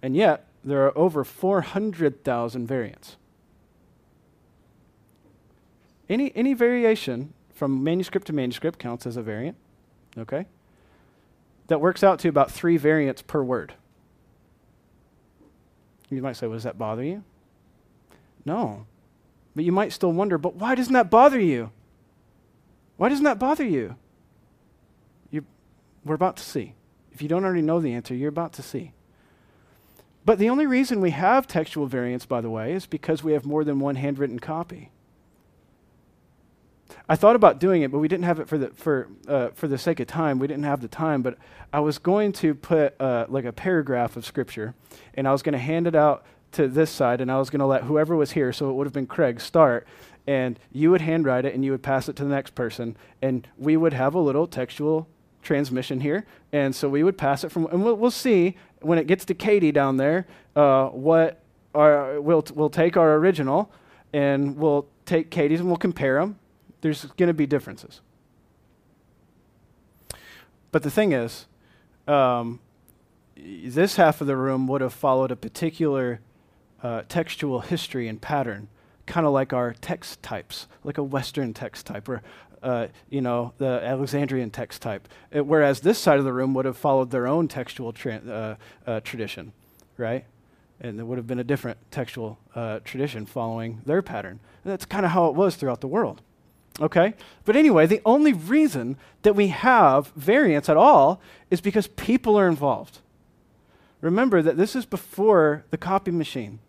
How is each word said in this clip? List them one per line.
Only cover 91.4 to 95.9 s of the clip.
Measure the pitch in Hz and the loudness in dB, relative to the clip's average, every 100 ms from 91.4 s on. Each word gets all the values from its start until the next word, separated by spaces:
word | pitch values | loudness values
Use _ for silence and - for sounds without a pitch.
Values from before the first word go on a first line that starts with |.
a | |
different | 123 143 123 - _ | -4 -4 -4 -12 _
textual, | - 120 - 113 113 _ | -10 -10 -10 -12 -12 _
uh, | - 117 110 | -12 -10 -10
tradition | - 127 143 117 104 | -10 -6 -6 -6 -12
following | 127 117 113 113 110 | -8 -6 -6 -10 -10
their | 120 170 | -4 -4
pattern. | 190 107 98 104 _ _ | -2 -10 -12 -16 _ _
And | 180 | -10
that's | 190 | -10
kinda | - 190 180 | -8 -2 0
how | 180 165 | 2 2
it | |
was | 143 196 - | 2 0 0
throughout | 135 120 | -6 -6
the | |
world, | 135 | -4